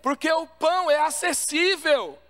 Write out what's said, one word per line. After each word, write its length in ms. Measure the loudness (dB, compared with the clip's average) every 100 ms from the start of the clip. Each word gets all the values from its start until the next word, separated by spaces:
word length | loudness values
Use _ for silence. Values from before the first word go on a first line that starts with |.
Porque 300 | -4 -4 0
o 160 | -2 -4
pão 420 | _ 0 0 2
é 80 | 2
acessível 1200 | 2 -2 -2 -2 -2 0 0 0 2 0 0 -12